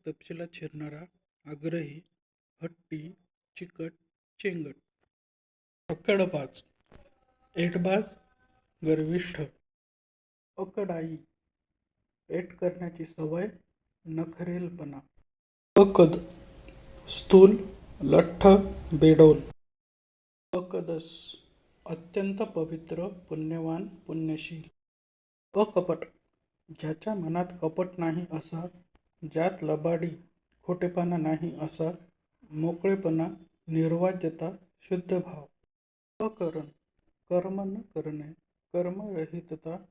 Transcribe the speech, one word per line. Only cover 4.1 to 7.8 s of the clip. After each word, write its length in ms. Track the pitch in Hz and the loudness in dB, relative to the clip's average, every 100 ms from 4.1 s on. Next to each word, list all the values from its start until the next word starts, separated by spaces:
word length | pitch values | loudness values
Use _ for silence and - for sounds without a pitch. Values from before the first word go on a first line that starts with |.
| _ _ - | _ _ -8
चेंगट. 320 | 202 170 143 - _ _ _ _ _ _ _ _ _ _ - | -6 -6 -8 -14 _ _ _ _ _ _ _ _ _ _ -10
अक्कडबाज, 720 | 156 - 196 180 151 131 - - _ _ - - _ _ _ _ 170 | -4 0 2 2 -2 -8 -14 -20 _ _ -20 -20 _ _ _ _ -4
एटबाज, 480 | 170 180 | -2 0